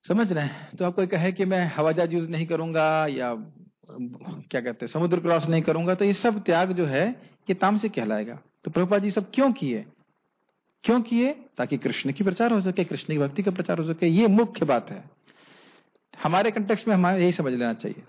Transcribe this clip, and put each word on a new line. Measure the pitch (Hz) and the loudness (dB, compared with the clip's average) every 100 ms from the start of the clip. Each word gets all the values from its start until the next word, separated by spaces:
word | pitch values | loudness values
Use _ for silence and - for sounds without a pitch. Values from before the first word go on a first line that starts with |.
| - | 0
समझ | 185 220 | 0 2
रहे | 170 | 0
हैं? | 143 - - - | -2 -6 -16 -4
तो | 180 | -4
आप | 180 | 0
कोई | 185 | 0
कहे | 185 175 | 0 -2
कि | 185 190 | 0 0
मैं | 185 175 | 0 0
हवाई | 143 156 | 0 0
जहाज | 160 170 | 2 0
यूज़ | 170 165 | 0 -4
नहीं | 170 165 | -4 -2
करूंगा | 165 165 160 156 156 156 | -2 -2 0 2 2 0
या, | 135 123 117 107 - - _ _ 127 123 123 - 160 | -2 -4 -6 -10 -18 -20 _ _ -12 -12 -10 -14 -14
क्या | - 135 | -8 -6
कहते | 117 | -6
हैं, | 113 120 | -8 -8
समुद्र | 156 170 175 | -2 0 0
cross | 170 170 156 | 2 0 2
नहीं | 165 | 0
करूंगा, | 156 156 170 185 | 2 0 0 2
तो | 202 | 2
ये | |
सब | 196 240 208 | 2 0 0
त्याग | 190 165 185 | 0 2 2
जो | 180 160 | 0 0
है, | 135 196 247 - _ - | 2 0 -2 -14 _ -6
ये | |
तामसिक | 185 190 208 214 | 0 2 2 0
कहलाएगा। | 208 110 107 107 131 _ _ | -4 -2 -4 -4 -10 _ _
तो | - | -6
प्रभुपाद | 160 180 202 | -2 2 2
जी | 202 | 2
सब | 202 196 | -2 -4
क्यों | - 269 | 2 2
किए? | 240 147 113 107 _ _ _ _ _ _ _ _ _ | 2 -2 -4 -8 _ _ _ _ _ _ _ _ _
क्यों | - 247 | 0 2
किए? | 233 233 247 302 - - | 2 0 0 -2 -12 -8
ताकि | 135 143 | -4 -2
कृष्ण | 139 117 135 | -4 -4 -4
की | 135 | 0
प्रचार | 196 180 233 | 0 2 2
हो | 226 | 2
सके, | 185 185 | 0 -2
कृष्ण | 175 139 - | -2 -4 -4
की | 156 | -2
भक्ति | 139 143 | 0 0
का | 196 | -2
प्रचार | 180 170 170 | -2 -2 -2
हो | 160 | -2
सके, | 165 170 | 0 2
ये | 165 226 | 4 6
मुख्य | 202 226 226 165 | 6 4 0 0
बात | 123 - | 0 0
है। | 98 - _ _ _ - - - _ _ _ _ - | -16 -16 _ _ _ -20 -20 -20 _ _ _ _ -6
हमारे | 151 175 220 | -2 2 0
context | 220 202 220 - | 0 -2 -2 2
में | 196 | 4
हमें | 180 190 | 4 4
यही | 175 | 2
समझ | 175 147 | 2 0
लेना | 127 120 | 0 -2
चाहिए। | 110 110 104 | -2 -6 -10